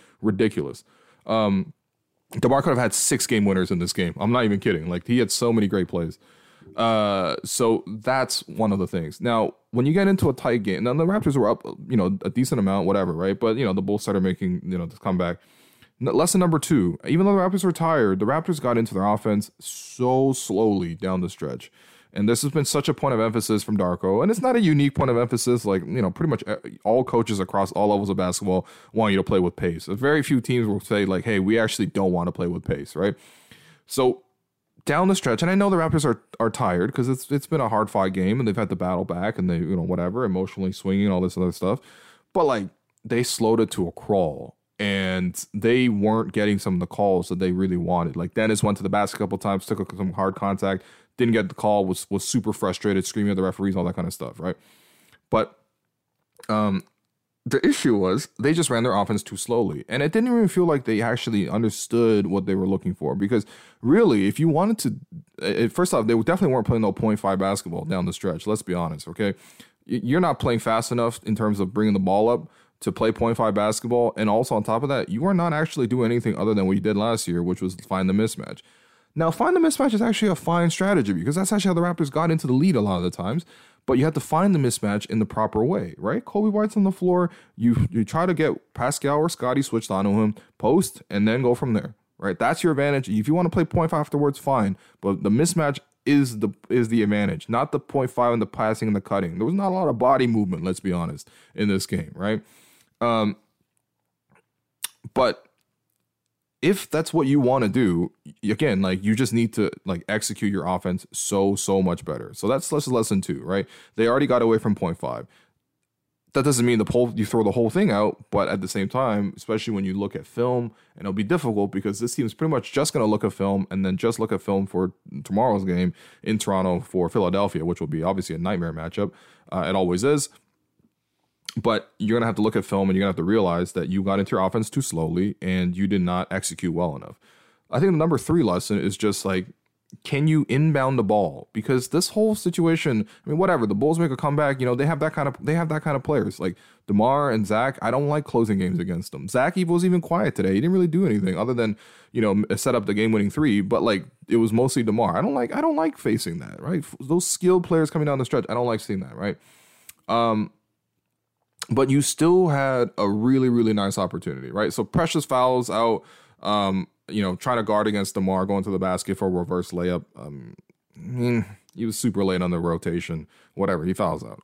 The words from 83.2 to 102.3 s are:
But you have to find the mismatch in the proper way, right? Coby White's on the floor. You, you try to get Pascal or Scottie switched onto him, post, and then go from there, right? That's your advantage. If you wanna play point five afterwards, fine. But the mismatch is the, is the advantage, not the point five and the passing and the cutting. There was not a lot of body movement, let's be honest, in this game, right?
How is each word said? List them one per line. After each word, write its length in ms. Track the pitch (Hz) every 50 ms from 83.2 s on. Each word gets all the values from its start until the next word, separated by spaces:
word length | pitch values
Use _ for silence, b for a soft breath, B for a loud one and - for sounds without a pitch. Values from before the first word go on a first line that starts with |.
| 90 95 120 170 - b b b b b b b b
But 120 | - 131 127
you 80 | 139
have 80 | 160 156
to 80 | 151
find 340 | - - - 156 185 202 190
the 40 | 160
mismatch 460 | 139 123 - - - 104 104 107 - -
in 120 | - 113
the 60 | 107
proper 360 | - - - 110 104 - 107
way, 320 | 113 135 185 202 196 175 - -
right? 260 | - 101 139 233 -
Coby 260 | - - 202 214 220
White's 280 | 202 208 214 214 - 214
on 80 | 196
the 60 | 190
floor. 380 | 190 - 185 180 180 180 180 170 B B B B B -
You, 280 | 113 120 117 - - -
you 140 | - 117 110
try 200 | - - 156 175
to 80 | 180 175
get 400 | 143 156 139 95 - _ _ -
Pascal 440 | - 120 127 143 - - 139 143 151
or 100 | 156 170
Scottie 340 | - - 127 127 127 139
switched 300 | 139 - - 113 - -
onto 200 | 98 95 98 101 98 110
him, 140 | 110 107 104 B B B B -
post, 460 | - 107 143 180 190 - - - - -
and 180 | - 101 104 110
then 140 | 113 127
go 120 | 135 123 123
from 200 | - - 131 113
there, 200 | 107 - - - _ _ _ _ -
right? 220 | - 101 87 -
That's 240 | 113 123 160 - -
your 80 | 175
advantage. 380 | 156 131 143 143 143 135 131 -
If 180 | 104 107 107 123
you 60 | 156
wanna 160 | 175 175 170
play 160 | - 185 165
point 260 | - - 180 165 156
five 80 | 165 156
afterwards, 400 | 151 - - 147 147 143 139 -
fine. 380 | - 139 135 123 104 98 95 b b b b b
But 220 | - 98 98 95 98
the 60 | 101
mismatch 500 | 104 123 156 175 - 170 156 143 139 - _ _ _ _ -
is 340 | 135 143 143 139 123 117 107
the, 120 | 110 101 - _ _ -
is 180 | 117 123 120 110
the 160 | 117 117 107
advantage, 460 | 101 104 104 104 95 - 78 - -
not 240 | 113 120 143 151 -
the 60 | 143
point 300 | - - - 139 131 127
five 220 | - - 123 120
and 100 | 117 117
the 40 | 110
passing 420 | 113 - - 117 110 110 - 113 110
and 80 | 104
the 60 | 101
cutting. 360 | - - 107 98 95 85 82 90
There 80 | 107
was 80 | 131 175
not 140 | 196 202 190
a 80 | 180
lot 140 | 190 180 147
of 100 | 123 110
body 280 | 123 127 139 127 139 131
movement, 360 | 113 110 104 92 90 80 82
let's 160 | 92 92 -
be 140 | - 98 90
honest, 360 | 87 85 85 78 73 - b b b b b b
in 140 | - 104 104
this 180 | 98 95 -
game, 280 | - 98 90 82 76 -
right? 260 | 76 92 104